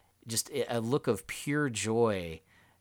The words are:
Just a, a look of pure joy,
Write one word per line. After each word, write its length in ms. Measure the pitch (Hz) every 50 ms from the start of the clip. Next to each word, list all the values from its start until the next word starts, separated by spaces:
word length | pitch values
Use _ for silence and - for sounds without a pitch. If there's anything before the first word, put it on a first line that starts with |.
| _ _ _ _ _
Just 220 | 117 113 110 - -
a, 280 | 151 131 117 - 117
a 20 | 117
look 280 | 113 113 131 156 -
of 180 | 139 113 - -
pure 420 | - - - - 147 143 151 147 135
joy, 720 | 113 101 98 110 110 117 117 110 101 95 87 82 80 85 - _ _ - - _ _ _